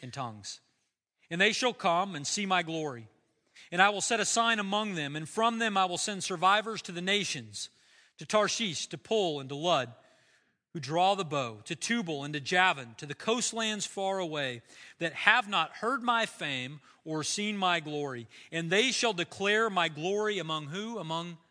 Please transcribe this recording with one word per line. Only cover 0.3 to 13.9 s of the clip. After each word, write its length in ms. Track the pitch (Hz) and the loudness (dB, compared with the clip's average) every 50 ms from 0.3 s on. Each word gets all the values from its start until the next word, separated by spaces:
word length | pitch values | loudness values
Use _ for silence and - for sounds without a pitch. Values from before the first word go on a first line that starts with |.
| 110 104 101 - - - _ _ _ _ _ _ _ _ _ _ _ _ _ - | -8 -10 -14 -14 -16 -16 _ _ _ _ _ _ _ _ _ _ _ _ _ -6
And 100 | 170 175 | 0 2
they 120 | 190 214 220 | 4 4 4
shall 200 | - - 247 220 | 2 0 0 0
come 420 | - - 190 170 170 190 202 185 | 0 2 2 4 4 2 0 -4
and 120 | 147 143 - | -6 -4 -4
see 180 | - 202 208 | -2 -2 0
my 160 | 190 190 180 | 2 2 2
glory. 460 | 175 156 160 160 156 147 131 117 110 107 _ _ _ _ _ _ _ _ _ - - - | 2 0 -2 -4 -4 -4 -6 -8 -12 -16 _ _ _ _ _ _ _ _ _ -20 -14 -4
And 100 | - 175 | 2 4
I 80 | 190 202 | 6 6
will 120 | 208 196 | 4 2
set 180 | 175 - 233 220 | 0 2 2 2
a 60 | 208 | 2
sign 340 | - - 233 226 226 226 214 | 2 2 4 4 4 4 2
among 340 | 208 190 196 208 214 214 196 | 2 0 0 0 0 0 -2
them, 220 | 165 147 139 143 | -4 -4 -4 -6
and 120 | 151 160 - | -6 -8 -6
from 300 | - - 226 233 233 226 | -2 2 2 2 2 2
them 180 | 233 220 202 | 0 0 2
I 100 | 196 190 | 2 2
will 120 | 185 175 165 | 2 0 -2
send 260 | - - 208 190 165 | -2 -2 -4 -4 -4
survivors 580 | - 196 170 170 185 196 214 214 214 220 180 - | -4 -2 2 4 6 6 6 4 0 -6 -8 -10
to 80 | - | -10
the 100 | 180 170 | -8 -4
nations, 680 | 175 185 196 208 190 - - 139 117 107 101 - - - _ _ _ _ _ _ _ _ _ - | 0 2 2 2 2 0 -4 -6 -8 -10 -10 -12 -12 -12 _ _ _ _ _ _ _ _ _ -14
to 80 | 156 | -4
Tarshish, 640 | - - 214 208 180 - - 233 202 156 - - - | 2 4 4 4 4 2 -2 -2 -2 -4 -4 -8 -8
to 100 | - 160 | -10 -12
Pul, 420 | - - 220 220 196 175 151 143 | -4 -2 0 2 2 0 0 -4
and 100 | 135 131 | -6 -8
to 60 | 143 | -8
Lud, 380 | 139 151 180 170 147 127 123 117 - _ _ _ _ _ _ _ _ _ _ _ _ _ _ - | -2 0 2 2 2 2 -2 -6 -14 _ _ _ _ _ _ _ _ _ _ _ _ _ _ -10
who 60 | 170 | -10
draw 360 | 135 127 156 170 180 190 202 | -6 -2 2 4 4 4 4
the 100 | 190 190 | 2 0
bow, 360 | 151 147 143 131 117 110 104 104 | -2 -2 -2 -2 -2 -6 -10 -10
to 100 | - 170 | -8 -8
Tubal 480 | 156 - - 233 240 220 165 160 139 139 | -6 -2 0 0 0 0 -2 -4 -4 -4
and 100 | 143 151 | -6 -6
to 60 | 147 | -6
Javan, 560 | 139 - 180 180 185 185 170 139 127 113 113 | -2 2 4 6 6 6 4 2 -2 -10 -14
to 100 | - - | -12 -12
the 100 | 143 147 | -10 -10
coastlands 720 | - - - 226 247 214 - - 226 226 220 214 208 175 | -4 -2 0 0 2 0 -2 -2 -2 -2 -2 -2 -2 -4
far 340 | - | -6